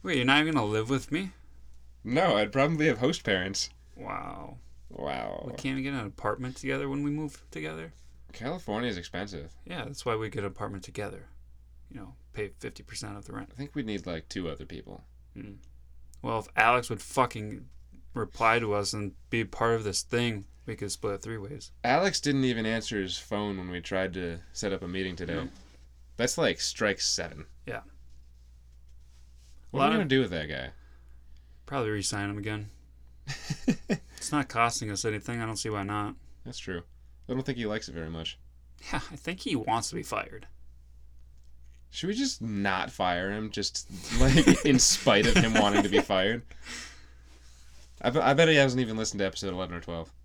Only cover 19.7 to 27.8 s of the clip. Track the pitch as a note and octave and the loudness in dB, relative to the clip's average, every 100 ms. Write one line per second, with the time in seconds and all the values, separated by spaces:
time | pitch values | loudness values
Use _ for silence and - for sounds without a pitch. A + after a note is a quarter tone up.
19.7 | A2+ G#2 F#2 - A#2+ A#2+ G#2+ G2 - - | 2 0 -4 -2 0 0 -2 -8 -14 -10
20.7 | A2 G2+ - G#2+ G2 A2 A2+ G2 C#3+ - | -8 -6 -4 -4 -4 -6 -8 -10 -12 -14
21.7 | - A#2+ C#3+ F#3+ - D3 C#3 C3 A2+ A2 | -4 2 4 4 2 2 4 4 2 0
22.7 | A2+ A2 G#2+ F#2 F2 - G#2 G#2 F#2+ F2+ | 0 -2 -2 -2 -6 -4 -2 -2 -4 -6
23.7 | F2+ - F#2+ F#2+ F2+ F2 E2+ - - G#2 | -8 -2 0 0 -2 -4 -6 -10 -6 -2
24.7 | F#2+ F2 F#2 F#2+ F2 E2+ E2 - - - | -2 -4 -2 -4 -4 -4 -4 -4 -10 -20
25.7 | - - - - - A#2+ - B2+ E2 - | -20 -20 -20 -16 -2 0 2 2 2 -4
26.7 | - G#2+ F#2+ - - E2+ D2 - - - | 0 0 2 0 -2 -4 -8 -14 -14 -10
27.7 | A2+ | -10